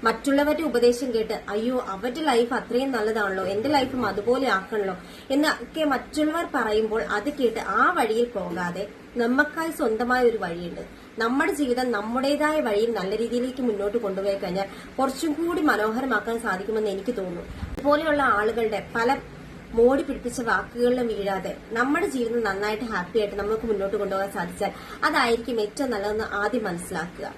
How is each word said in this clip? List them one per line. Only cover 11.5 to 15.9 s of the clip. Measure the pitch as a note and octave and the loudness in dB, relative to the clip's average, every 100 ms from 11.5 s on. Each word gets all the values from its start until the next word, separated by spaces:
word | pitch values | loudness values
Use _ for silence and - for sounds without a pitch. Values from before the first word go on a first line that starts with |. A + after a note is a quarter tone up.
| C#4+ | 2
ജീവിതം | C#4 A#3+ B3+ G#3+ | 0 2 2 0
നമ്മുടേതായ | G#3+ B3 C4+ C#4+ D4+ D#4 B3 | -2 0 2 2 2 2 2
വഴിയിൽ | G#3 A#3 A3 | 2 2 0
നല്ല | F#3 G#3 | -2 -2
രീതിയിലേക്ക് | A#3 A#3+ B3+ B3+ B3 | 0 0 -2 0 -2
മുന്നോട്ട് | G3+ G3+ A#3 | 0 0 0
കൊണ്ടുപോയി | G#3 F#3+ G3 G3 | -2 -2 -2 -2
കഴിഞ്ഞാൽ | G3 F3+ G3 - - - | -2 -4 -4 -8 -12 -2
കുറച്ചും | C4+ C4 D#4+ D4 | -2 0 -2 0
കൂടി | E4+ E4+ D4+ | 0 2 2
മനോഹരമാക്കാൻ | G#3 G#3+ | 4 2